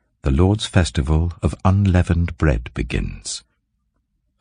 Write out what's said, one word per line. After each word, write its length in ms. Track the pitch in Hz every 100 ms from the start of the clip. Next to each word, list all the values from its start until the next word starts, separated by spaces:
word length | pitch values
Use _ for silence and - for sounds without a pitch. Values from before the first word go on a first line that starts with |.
| _ _
the 80 | -
Lord's 340 | 69 92 104 -
festival 680 | 98 85 - 67 78 85 -
of 100 | - -
unleavened 720 | 95 98 101 90 85 82 85 -
bread 320 | 80 64 -
begins. 720 | - - - 50 50 - - - _ _ _ _ _ _ _ _ _